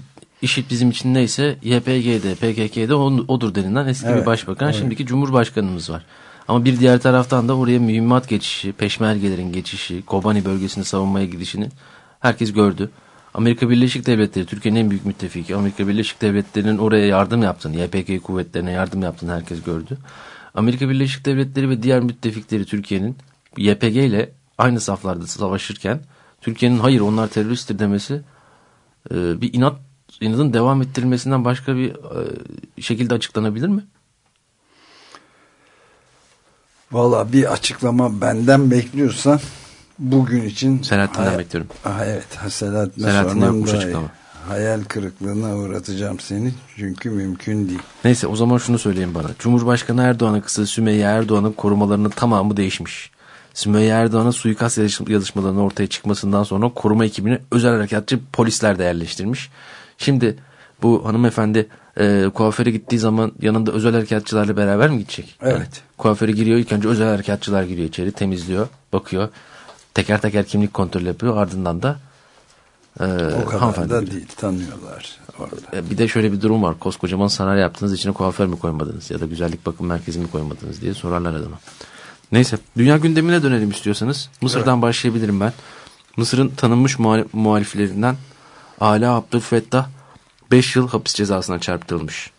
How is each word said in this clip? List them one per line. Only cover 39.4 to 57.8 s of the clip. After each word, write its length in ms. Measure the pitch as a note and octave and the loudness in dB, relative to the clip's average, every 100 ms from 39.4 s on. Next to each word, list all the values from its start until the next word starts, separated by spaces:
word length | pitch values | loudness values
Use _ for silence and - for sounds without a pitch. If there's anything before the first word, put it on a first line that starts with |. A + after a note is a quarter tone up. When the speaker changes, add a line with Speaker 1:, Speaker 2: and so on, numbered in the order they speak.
| - - - - _ - | 0 -18 -20 -20 _ -8
Speaker 2:
bugün 440 | B2+ C3+ B2 B2 | 2 2 4 0
için 400 | G#2+ G2+ C3+ C3+ | -2 -2 0 0
Speaker 1:
Selahattin'den 440 | - G2+ G2 - F#2+ | 2 0 0 0 0
Speaker 2:
hay-, 120 | F2+ | -2
Speaker 1:
bekliyorum. 320 | E2+ E2+ E2+ - | -4 -6 -8 -10
Speaker 2:
ha, 220 | - G2 | -8 -4
evet, 320 | G#2 G2+ - - | -4 -6 -10 -12
ha, 140 | G2+ | -10
Selahattin'e 540 | - G2+ G#2 G2 - | -6 -4 -2 -2 -2
Speaker 1:
Selahattin 280 | G#2+ G2+ F#2 | 0 2 2
Speaker 2:
sormam 160 | G2 F#2+ | 4 2
Speaker 1:
yokmuş 220 | A2+ G#2+ | 2 0
Speaker 2:
daha 60 | G#2 | 0
iyi. 80 | |
Speaker 1:
açıklama. 240 | F2+ - D2+ - - - E2+ | 0 -4 -6 -10 -20 -16 -8
Speaker 2:
Hayal 360 | G2+ A2 A2 | -4 -2 -2
kırıklığına 720 | G#2 A2 F#2+ F#2+ G2 G#2 A2 G2+ | -4 -6 -8 -8 -6 -4 -4 -4
uğratacağım 640 | G2 F#2+ G2+ F#2+ G2+ F#2 | -6 -6 -6 -6 -6 -8
seni 340 | - G2+ B2+ B2+ - - | -8 -4 -4 -6 -12 -10
çünkü 340 | G2 F#2 A#2+ | -10 -8 -6
mümkün 580 | G#2 F#2+ F2+ A2 G#2+ F#2+ | -4 -4 -6 -4 -2 -2
değil. 140 | F2+ - - | -6 -12 0
Speaker 1:
Neyse, 220 | A#2+ A#2+ - | 4 4 2
o 100 | G#2+ | 0
zaman 220 | A#2 B2 | 2 2
şunu 200 | A#2+ A#2+ | 2 0
söyleyeyim 360 | G#2 F#2+ F2+ | 0 -2 -2
bana. 160 | E2 D#2 - | -4 -6 -4
Cumhurbaşkanı 640 | A#2 A#2+ A#2 B2 - A#2+ | 2 2 4 0 0 2
Erdoğan'ın 380 | B2+ A2+ A2+ G#2+ | 2 2 2 0
kızı 260 | - - G#2 | -2 -4 -2
Sümeyye 360 | - A2 G#2+ | 0 2 2
Erdoğan'ın 500 | G#2 A2 A2 G#2 G#2+ | 2 2 2 2 0
korumalarının 580 | G#2+ G#2 G#2 G2+ G#2 G#2+ | 0 0 2 2 2 0
tamamı 460 | - A#2+ G#2 G#2 G#2 | 0 2 2 2 0
değişmiş. 540 | F#2+ - E2+ - - _ - - - | -2 -4 -10 -14 -18 _ -20 -20 -16
Sümeyye 340 | - G#2 G#2 A2 | -6 2 4 4
Erdoğan'ın 420 | A2+ A2+ A2+ A#2+ | 4 2 2 2
suikast 480 | A#2 A2+ G#2+ A#2 A2 | 0 -2 0 0 0
yazış-, 320 | G#2 - G2+ | 0 -2 -2
yazışmalarının 500 | G#2 G2 G2+ F#2+ G2 | -2 0 -2 0 0
ortaya 260 | G2 - F#2+ | 0 0 -4
çıkmasından 560 | - G#2 G2+ G2 G2+ | -4 -4 -2 0 0
sonra 260 | G#2 F#2+ B2 | 0 0 0
koruma 360 | - G#2+ A2 | 0 2 4
ekibine 340 | A2 - G#2 B2+ - | 2 0 -2 -2 0
özel 220 | B2 A#2+ | 2 4
harekatçı 480 | A2+ | 2